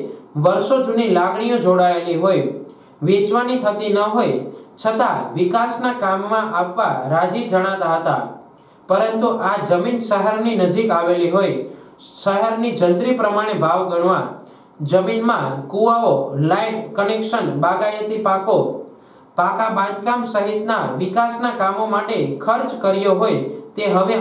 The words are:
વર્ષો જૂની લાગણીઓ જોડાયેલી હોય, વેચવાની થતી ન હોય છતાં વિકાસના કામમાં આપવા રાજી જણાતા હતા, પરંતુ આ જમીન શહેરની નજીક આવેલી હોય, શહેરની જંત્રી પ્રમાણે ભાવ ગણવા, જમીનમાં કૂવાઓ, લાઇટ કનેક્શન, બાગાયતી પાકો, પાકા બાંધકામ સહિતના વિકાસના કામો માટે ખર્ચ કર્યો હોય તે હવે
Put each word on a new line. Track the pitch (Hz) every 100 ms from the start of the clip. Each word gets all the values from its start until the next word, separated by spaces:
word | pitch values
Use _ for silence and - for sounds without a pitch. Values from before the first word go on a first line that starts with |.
| - - - 151
વર્ષો | 175 202 - 262
જૂની | 226 226 226 175
લાગણીઓ | 180 208 233 240
જોડાયેલી | 180 180 180 175 175 165
હોય, | 190 160 131 - - - - -
વેચવાની | 160 202 208 240 247 254
થતી | 208 208 208
ન | 202 214
હોય | 240 175 127 - - - -
છતાં | 220 220 240 - -
વિકાસના | 165 180 226 240 - 247 240
કામમાં | 190 190 208 220 214 175
આપવા | - 226 185 135 139
રાજી | 160 180 233 -
જણાતા | 185 190 190 165 160
હતા, | 165 135 - - - - - - -
પરંતુ | 196 220 220 240 - 185
આ | 208 165
જમીન | 175 233 240
શહેરની | - 202 208 220 226 190
નજીક | 175 220 226
આવેલી | 170 175 175 170
હોય, | 190 175 - - - - - - -
શહેરની | 202 196 220 220 233
જંત્રી | - 175 180 247 233
પ્રમાણે | 208 208 214
ભાવ | 185 160 180 180
ગણવા, | 175 180 165 - - - - - -
જમીનમાં | 143 185 185 226 226 202 135 139 -
કૂવાઓ, | 202 226 233 214 135 - 139 156
લાઇટ | 196 226 220 - 196
કનેક્શન, | 202 220 220 233 160 143
બાગાયતી | 170 190 214 214 214 220 190
પાકો, | 190 214 175 135 - - - - - - -
પાકા | 180 196 220 196
બાંધકામ | 202 196 240 240
સહિતના | 226 208 214 214 233 208 147 -
વિકાસના | 185 226 233 226 240 208
કામો | 190 214 220
માટે | 208 208 208 139 139
ખર્ચ | 214 240 - -
કર્યો | 196 196 196
હોય | 180 220 - - - - -
તે | 208
હવે | 185 196 226